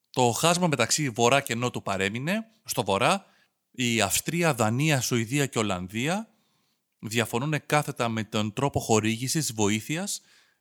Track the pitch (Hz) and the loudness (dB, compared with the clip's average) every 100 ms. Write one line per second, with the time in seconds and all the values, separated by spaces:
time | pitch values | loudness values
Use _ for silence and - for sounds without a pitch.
0 | _ 131 120 110 165 175 180 139 113 - | _ 2 2 4 2 2 2 2 0 0
1 | 139 113 120 139 139 117 123 113 - 95 | -2 2 4 4 2 -4 -4 -4 -4 -2
2 | 98 117 147 220 220 _ - - 101 98 | -2 -4 -4 -6 -8 _ -8 -4 0 2
3 | 139 196 - _ _ _ _ - 123 113 | 2 0 -4 _ _ _ _ -4 0 2
4 | 98 - - 170 165 120 110 123 156 135 | 2 0 -2 0 0 2 2 2 2 0
5 | - 120 110 143 139 117 104 90 92 110 | 0 -2 0 -2 -2 -2 -2 -4 -6 -4
6 | 143 196 226 _ _ _ _ _ _ _ | -4 -4 -6 _ _ _ _ _ _ _
7 | 113 117 107 117 151 147 - 147 147 - | -4 -2 0 -2 -2 -4 0 0 0 -2
8 | 117 110 104 110 107 - 143 - - 110 | -2 -2 -2 -2 -2 -2 -2 -2 2 4
9 | 107 113 131 165 135 110 101 107 - 160 | 4 -2 -2 -2 -4 0 0 0 -2 -6
10 | 202 - - _ _ _ | -6 -10 -12 _ _ _